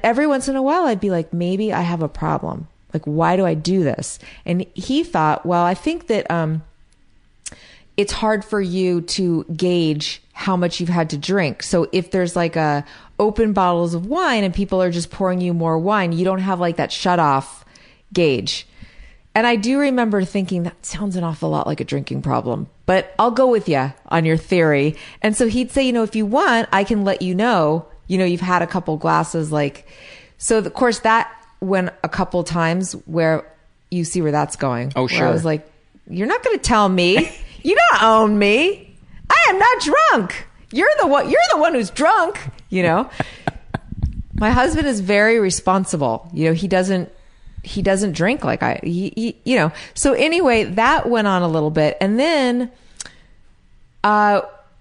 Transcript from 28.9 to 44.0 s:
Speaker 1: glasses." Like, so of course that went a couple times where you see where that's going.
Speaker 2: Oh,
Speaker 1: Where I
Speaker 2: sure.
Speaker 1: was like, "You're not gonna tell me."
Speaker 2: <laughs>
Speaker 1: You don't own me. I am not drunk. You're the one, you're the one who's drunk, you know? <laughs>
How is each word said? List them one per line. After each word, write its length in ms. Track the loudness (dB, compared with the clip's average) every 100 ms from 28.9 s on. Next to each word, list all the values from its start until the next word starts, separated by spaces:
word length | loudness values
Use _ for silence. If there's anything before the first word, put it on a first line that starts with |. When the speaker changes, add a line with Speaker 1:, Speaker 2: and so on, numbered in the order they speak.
| -2
Speaker 1:
glasses." 540 | 0 0 0 -4 -2
Like, 340 | -2 -2 -6 -20 -20 -20 -20 -20 -8
so 180 | 0 0
of 160 | 0
course 260 | 0 0 2
that 300 | 2 2 0 -8 -20 -8
went 280 | -2 0 -2 -6
a 60 | -6
couple 340 | -4 -2 -2
times 500 | -2 -2 0 0 -4 -8 -6
where 380 | 0 2 0 -4 _ _ _ -8
you 120 | -6 -4
see 160 | -2
where 80 | 0
that's 240 | 0 -2 -2
going. 360 | -4 -2 -4 -2
Speaker 2:
Oh, 60 |
Speaker 1:
Where 80 | -2
I 40 | 0
Speaker 2:
sure. 140 | 0
Speaker 1:
was 140 | 0 0
like, 220 | -2 -6 _ _ _ -12
"You're 180 | -4 -2
not 160 | 0
gonna 140 | 0 0
tell 320 | 2 4 4
me." 420 | 4 4 4 0 -6
Speaker 2:
<laughs> 60 | -14 -6 0
Speaker 1:
You 80 | 4 4
don't 100 | 4
own 360 | 4 6 4 2
me. 560 | 2 4 2 -2 -10 -20 -20 -10 0
I 160 | 2 4
am 100 | 4
not 220 | 4 2
drunk. 640 | 2 4 4 2 0 -8 -14 -20 -8
You're 160 | 0 2 4
the 60 | 4
one, 220 | 2 2
you're 120 | 2 4
the 60 | 4
one 140 | 2
who's 160 | 2 -2
drunk, 500 | 0 2 4 2 -4 -12 -14 -6
you 120 | 0
know? 280 | 2 2 -2 -6 -10 -8 -8 -8 -10
<laughs> 600 | -10 -10 -6